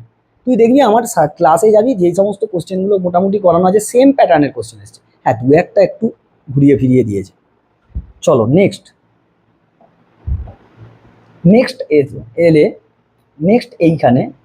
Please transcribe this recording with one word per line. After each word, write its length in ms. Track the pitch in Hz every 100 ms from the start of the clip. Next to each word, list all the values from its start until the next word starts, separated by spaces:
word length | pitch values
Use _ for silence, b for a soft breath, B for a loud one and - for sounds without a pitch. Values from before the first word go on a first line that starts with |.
| - _ _ _ -
তুই 80 | 247
দেখবি 180 | 233 262 254
আমার 140 | 220 -
সা-, 180 | - 151 -
ক্লাসে 320 | 170 165 220 214
যাবি, 160 | 233 233
যেই 120 | 175 170
সমস্ত 220 | 196 202 214
কোশ্চেনগুলো 420 | 180 - 190 190 202 180
মোটামুটি 320 | 175 196 202 190
করানো 200 | 165 185
আছে 120 | 202 202
সেম 160 | 240 277 269
প্যাটার্নের 360 | - 165 143 120
কোশ্চেন 220 | 110 104 101
এসছে। 140 | - _ _
হ্যাঁ, 160 | - 113
দু 60 | 120 151
একটা 160 | 180 - 196
একটু 180 | - 226 - _ _ -
ঘুরিয়ে 280 | 135 143 135
ফিরিয়ে 220 | 127 127 110
দিয়েছে। 240 | 98 95 _ _ _ _ _ _ - - _ -
চলো 180 | 139 110 151
নেক্সট, 260 | 202 196 _ _ _ _ _ _ _ _ _ _ _ _ _ _ - - - - _ _ - _ _ _ _ _
নেক্সট 360 | 170 214 262 - - 151
এ-, 260 | 139 - - - 170
এলে 180 | 156 180 - _ _ _ _ _ _
নেক্সট 320 | 156 233 - - 165
এইখানে, 340 | 165 135 123 226 -